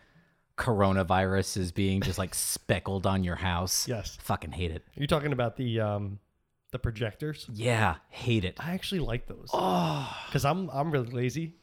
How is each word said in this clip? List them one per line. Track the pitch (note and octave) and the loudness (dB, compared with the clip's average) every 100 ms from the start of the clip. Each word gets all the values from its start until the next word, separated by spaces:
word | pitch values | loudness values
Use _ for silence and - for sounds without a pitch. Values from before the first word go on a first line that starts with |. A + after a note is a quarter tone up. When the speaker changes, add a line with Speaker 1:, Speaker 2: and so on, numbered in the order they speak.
| _ _ _ _ _ - | _ _ _ _ _ -4
Speaker 1:
coronavirus | - G#2 G2 F#2+ F2 F#2 F#2+ G2 F#2+ G#2 | 0 4 6 6 4 4 4 2 2 0
is | F2 | -2
being | F#2 G2 F#2+ | 2 2 4
just, | F#2+ F#2 | 2 0
like, | F#2 | -2
<laughs> | |
speckled | - - - - G2+ - G2 F#2+ | -2 -2 -2 0 0 0 0 2
on | F#2+ | 2
your | F2+ D#2+ | 0 0
house. | F#2 F2 F2+ - - | 0 0 0 0 0
Speaker 2:
Yes. | A#2 - - | -4 -6 -8
Speaker 1:
Fucking | - G2+ D2+ | -4 -4 -4
hate | C#2+ F2 | -4 -4
it. | F2 - | -4 -10
Speaker 2:
You're | - C#3+ | -6 0
talking | D#3+ D3 | 0 2
about | B2+ A#2+ - | 0 -2 -2
the, | B2+ A2+ | -2 0
um, | G#2+ G#2 G2+ G2+ _ _ _ _ _ | 0 0 -4 -8 _ _ _ _ _
the | - | -6
projectors? | B2+ G#2+ A2+ - D3+ D3 - | -4 -2 -4 -4 -8 -8 -10
Speaker 1:
Yeah, | G#2+ A#2 A2+ G#2 D2+ - | -4 2 4 4 0 -8
hate | - A#2+ A2+ | -6 2 2
it. | F2+ - | 2 -2
Speaker 2:
I | D#3 | -6
actually | F3+ - F#3+ | -4 -4 -2
like | A#2+ A#2+ - | -2 -2 -6
those. | - - | -12 -4
Speaker 1:
Oh. | D#3+ F#3 F3+ E3+ D3 C3 - - | 0 2 2 2 0 -4 -10 -2
Speaker 2:
'Cause | C#3+ | 0
I'm, | C3+ F3 F3+ | 2 2 -2
I'm | C#3 D#3+ | -2 0
really | C#3+ A#2 | 0 0
lazy. | B2 B2+ B2+ D#3+ - | -2 -2 -2 -6 -10